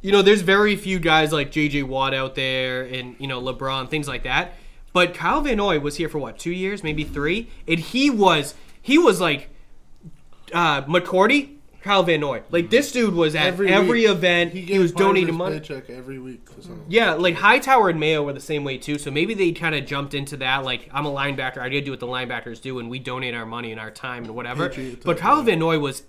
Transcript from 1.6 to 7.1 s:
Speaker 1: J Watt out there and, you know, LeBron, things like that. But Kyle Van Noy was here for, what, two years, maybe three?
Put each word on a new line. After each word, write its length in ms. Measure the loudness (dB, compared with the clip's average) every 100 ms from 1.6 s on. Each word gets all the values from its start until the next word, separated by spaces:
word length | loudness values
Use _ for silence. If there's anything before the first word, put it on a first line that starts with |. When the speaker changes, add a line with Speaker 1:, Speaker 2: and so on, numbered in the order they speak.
| 0
Speaker 1:
J 140 | 0
Watt 320 | -4 -2 -2
out 220 | -2 -4 -4
there 460 | -2 -2 -2 -4
and, 320 | -6 -8 -10 -10
you 80 | -8
know, 140 | -6
LeBron, 480 | -6 -6 -4 -4 -4
things 180 | -6 -4
like 140 | -6
that. 320 | -2 -2 -2 -10 -20 -20 -2
But 180 | 2 2
Kyle 300 | 0 -2 0
Van 160 | 0 0
Noy 200 | 2 0
was 180 | -2 -4
here 120 | -4
for, 100 | -4
what, 200 | -8 -8
two 120 | -8
years, 300 | -4 -4 -4
maybe 220 | -6 -4
three? 440 | -6